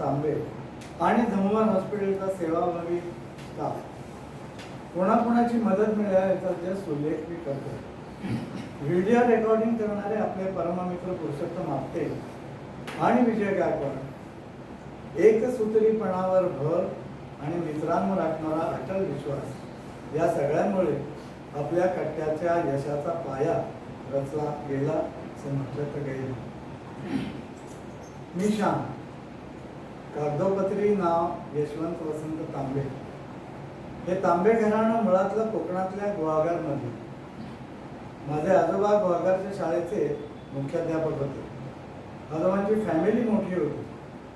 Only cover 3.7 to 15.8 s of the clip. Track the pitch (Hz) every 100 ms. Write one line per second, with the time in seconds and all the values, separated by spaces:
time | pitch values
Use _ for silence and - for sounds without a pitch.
3.7 | - - - - - - - - - -
4.7 | - - 170 190 233 226 233 240 233 202
5.7 | 190 214 208 196 185 190 175 180 170 175
6.7 | 196 - 143 147 156 - 160 139 139 139
7.7 | 139 - - - - - 120 - 131 -
8.7 | - 139 180 190 240 240 220 220 220 226
9.7 | 226 208 202 208 220 - 190 190 180 170
10.7 | 180 180 175 185 160 151 143 175 180 175
11.7 | - - 165 139 131 - - - - -
12.7 | - - - 170 240 233 208 196 180 160
13.7 | 143 139 127 - - - - - - -
14.7 | - - - - - 208 220 254 247 214
15.7 | 214